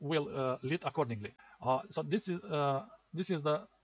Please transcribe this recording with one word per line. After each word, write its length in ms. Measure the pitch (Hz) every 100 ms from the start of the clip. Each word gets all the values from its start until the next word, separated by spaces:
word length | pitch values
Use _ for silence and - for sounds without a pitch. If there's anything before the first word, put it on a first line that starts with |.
will, 280 | 143 156 147
uh, 220 | 135 131 131
lit 200 | 131 170
accordingly. 480 | 143 - 127 110 101 - - -
Uh, 160 | 123 131 -
so 120 | 165
this 260 | 151 208 190
is, 120 | 175
uh, 380 | 202 151 143 139 - - _
this 160 | 165 190
is 120 | 165
the, 200 | 151 156 - _